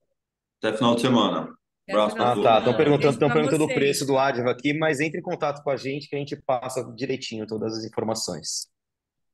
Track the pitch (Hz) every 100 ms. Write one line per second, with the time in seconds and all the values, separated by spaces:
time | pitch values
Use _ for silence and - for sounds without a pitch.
0 | _ _ _ _ _ _ 110 107 120 120
1 | 123 120 98 82 82 - _ _ - 104
2 | 107 110 120 113 120 110 117 120 147 147
3 | 151 127 151 151 151 156 151 - 139 143
4 | 135 135 135 123 123 120 143 147 156 135
5 | 160 180 180 165 151 147 - 131 131 147
6 | - 143 143 143 - 127 127 127 120 117
7 | 131 131 - 110 107 110 113 110 110 -
8 | 110 110 - 82 - - - _ _ _
9 | _ _ _